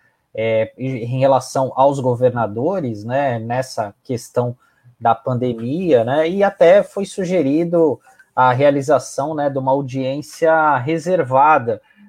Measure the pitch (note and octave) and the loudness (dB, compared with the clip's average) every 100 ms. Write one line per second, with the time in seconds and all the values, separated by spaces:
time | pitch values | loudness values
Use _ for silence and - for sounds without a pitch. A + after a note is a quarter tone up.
0 | _ _ _ - A2+ A2 - - C3 B2+ | _ _ _ -6 -2 0 -2 -6 -8 -6
1 | A#2 B2+ C3+ B2+ - C#3 B2+ B2+ C#3 C#3+ | -6 0 2 2 0 -4 -2 2 2 2
2 | B2+ A#2+ B2+ A#2+ G#2+ A2 D3+ G3 C3 G#2+ | -2 0 0 0 -4 -4 -4 -4 -6 -8
3 | A2 C3+ C#3 A#2 A2+ B2 C3 - G#2 - | -4 -2 -2 -4 -4 -6 -4 -8 -8 -10
4 | - A#2+ - B2 A#2+ A#2+ _ _ _ _ | -8 -8 -4 -4 -4 -6 _ _ _ _
5 | A#2 A#2 C3+ B2 B2+ A2+ A#2+ D#3+ F3+ B2 | -2 0 -2 -2 -4 -4 -6 -4 2 2
6 | A2+ D3 D#3+ G3 G3 - E3+ G3+ G3 G#3 | 4 0 0 0 0 4 6 6 4 -6
7 | G3 - F3 F3+ C3+ D3+ E3+ E3+ D#3 A#2+ | -8 -6 -2 0 0 0 0 2 2 0
8 | _ _ _ - B2+ B2 C#3+ C#3+ C3 C3 | _ _ _ 2 2 4 2 2 2 0
9 | - - D3 D3+ C#3+ C3+ C3 C#3 C3+ C3+ | 0 -6 -6 -4 -4 -2 0 -2 -2 -6
10 | C3 C#3+ - - D#3+ D#3+ D#3 C3+ C3 E3 | -4 -6 -10 -2 2 4 2 0 0 -4
11 | E3+ F3+ B2+ C3 D3+ D3+ A#2 G#2+ _ _ | 0 -2 2 4 4 4 0 -6 _ _